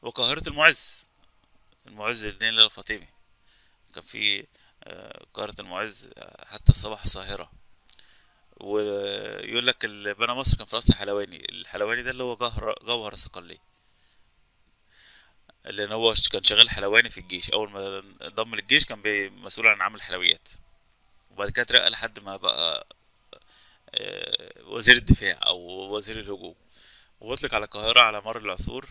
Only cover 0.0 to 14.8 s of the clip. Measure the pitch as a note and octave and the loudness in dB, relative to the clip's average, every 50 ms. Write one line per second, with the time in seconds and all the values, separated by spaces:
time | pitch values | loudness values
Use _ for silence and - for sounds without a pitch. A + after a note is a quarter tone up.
0 | _ A#2 - B2+ B2 A#2+ C#3+ D#3 E3 D#3+ D3 D3 D#3 E3 D3+ - - - - - | _ -12 -4 -2 0 0 0 -2 -4 -8 -2 6 6 8 8 8 6 4 2 -4
1 | - _ _ _ _ _ _ _ _ _ _ _ _ _ _ _ _ - G2+ G#2+ | -12 _ _ _ _ _ _ _ _ _ _ _ _ _ _ _ _ -20 -16 -8
2 | G#2 A2 B2 - G#2+ G#2+ G2+ G2 A2 A2+ A2+ A2+ A2 G#2+ - - - - A2 G2+ | -6 -2 -2 -2 -2 -4 -6 -4 -4 -2 4 4 4 4 2 -10 -10 -8 -10 -10
3 | F2+ - _ _ _ _ _ _ _ _ _ _ _ _ _ _ _ _ - - | -10 -20 _ _ _ _ _ _ _ _ _ _ _ _ _ _ _ _ -18 -16
4 | - - - A2 G#2+ G#2 G2+ G2 G#2+ _ _ _ _ _ _ _ - - - E2+ | -14 -12 -10 -4 -2 -2 -2 -2 -8 _ _ _ _ _ _ _ -20 -20 -20 -20
5 | - - - - - _ _ - G2+ G#2+ G#2 - G2+ F#2 F2+ F#2 G#2+ A2 G#2 - | -20 -20 -20 -20 -20 _ _ -12 -10 -10 -10 -14 -16 -12 -8 -8 -6 -4 -4 -6
6 | - - - - - - - - - - G2+ G#2+ - - - - - G#2+ A2 G#2+ | -6 -6 -12 -20 -20 -20 -20 -20 -20 -16 -16 2 4 8 8 8 8 8 4 4
7 | - - - G2 F#2+ F#2+ G2+ G2 F2 - - - - - - _ _ _ - - | 6 6 6 6 2 -10 -10 -12 -12 -16 -18 -20 -20 -20 -20 _ _ _ -20 -20
8 | - - _ _ _ _ _ _ _ _ _ _ - G2 G#2 G#2+ G#2+ G#2 G2+ G2+ | -20 -20 _ _ _ _ _ _ _ _ _ _ -10 -4 -2 -2 -2 -2 -4 -6
9 | G2 G2 G2+ G2+ G#2 G#2+ G#2+ G2 G#2 A2 A2 A#2+ B2 B2 A#2+ _ - A2 G#2 G#2 | -6 -6 -8 -8 -10 -12 -12 -12 -12 -6 -6 -2 0 0 -2 _ -4 -10 -10 -8
10 | G2+ G#2 G2+ G2 A2+ A#2 B2 B2+ C#3 - - - A2 - - A2+ - - - - | -8 -8 -4 -2 -4 -4 -2 4 6 6 4 4 -2 -6 -4 0 2 2 2 2
11 | G2+ G2 G2+ G2+ G2+ F#2+ F2+ D#2 - - - F#2+ F2+ - - G2 G#2 G#2+ A#2 A#2+ | 0 -4 -4 -4 -4 -6 -12 -16 -16 -16 -16 -16 -18 -14 -8 -6 -4 -4 -4 -6
12 | B2 B2+ B2+ B2+ B2+ B2 A#2+ - A#2+ A#2+ A#2 G#2+ - A2 - - - A2 A#2+ A#2+ | -6 -8 -8 -6 -8 -8 -6 -4 -4 -4 -4 -4 -6 -6 -8 -8 -6 -6 -6 -4
13 | A2 G#2 G#2 G#2 - - - F#2 F2+ E2+ D#2+ - _ _ _ _ _ _ _ _ | -4 -4 0 0 -2 -2 -2 -14 -18 -18 -20 -20 _ _ _ _ _ _ _ _
14 | _ _ _ _ _ _ _ _ _ _ _ _ _ _ _ _ | _ _ _ _ _ _ _ _ _ _ _ _ _ _ _ _